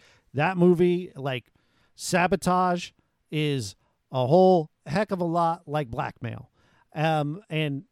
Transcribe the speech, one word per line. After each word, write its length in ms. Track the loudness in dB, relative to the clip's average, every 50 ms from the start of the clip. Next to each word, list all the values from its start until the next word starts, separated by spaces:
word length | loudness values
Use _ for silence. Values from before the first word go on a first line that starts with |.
| _ _ _ _ _ _ -4
"That 240 | -2 -2 0 2
movie, 540 | 4 6 6 6 6 4 2 2 0 -4 -8 -12
like, 360 | -8 -8 -6 -6 -6 -8 _ _ _ _ _ _ _ _ _ _
Sabotage 1000 | -14 -8 -2 0 2 2 2 0 0 0 2 2 2 2 2 0 -2 -4 -10 _ _ _ _ _ _ _ -8
is 460 | -4 -2 -2 0 -2 -2 -4 -8 -12 _ _ _ _ _ _ -8
a 140 | -4 -2 2
whole 460 | 4 6 6 6 6 6 4 2 -4 _ _ -10
heck 240 | -4 -2 -2 -2 -2
of 100 | -2 -4
a 40 | -2
lot 420 | -2 0 0 0 0 -2 -4 -8
like 240 | -6 -4 -4 -4 -4
Blackmail." 580 | -6 -8 -8 -8 -8 -10 -10 -10 -10 -10 -16 _ _ _ _ _ _ _ _ _ -6
Um, 480 | -4 -2 0 0 0 -2 -4 -6 -10 -10
and 360 | -8 -6 -4 -4 -4 -6 -8 -10 _